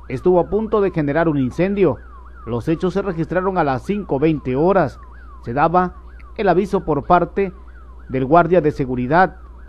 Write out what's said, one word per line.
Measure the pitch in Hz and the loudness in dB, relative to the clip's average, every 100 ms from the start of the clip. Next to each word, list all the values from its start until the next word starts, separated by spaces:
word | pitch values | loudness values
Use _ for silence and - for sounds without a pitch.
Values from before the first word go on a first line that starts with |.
| - | -10
estuvo | 127 175 180 | -4 2 2
a | 165 | 2
punto | 196 220 214 | -2 0 0
de | 196 | 0
generar | 160 143 143 165 | 0 -2 0 0
un | 143 | 0
incendio. | 127 113 185 202 170 120 - - - - - | -2 0 -2 2 2 0 -8 -20 -20 -16 -8
Los | 117 127 | -6 -2
hechos | 160 180 | -2 -2
se | 190 | -2
registraron | 185 160 156 170 185 185 | -4 -4 -4 -2 -2 0
a | |
las | 147 127 | 0 -2
cinco | - 202 190 139 | -4 -6 -4 0
veinte | 156 151 127 | 0 0 -2
horas. | 127 170 196 143 - - - - - | 0 2 2 2 -2 -18 -20 -20 -16
Se | - | -8
daba | 123 165 175 180 - - - - - | 0 2 2 0 -4 -18 -20 -14 -2
el | 196 | 2
aviso | 170 202 190 | 2 2 0
por | - 151 | -2 -2
parte | - 175 170 - 196 - - - - - - | 2 2 2 -2 -4 -6 -18 -20 -20 -20 -8
del | 127 | -4
guardia | 127 170 165 175 | 2 4 4 2
de | 151 | 2
seguridad | - 131 127 123 160 190 - - - | -2 -4 -4 0 2 2 0 -20 -20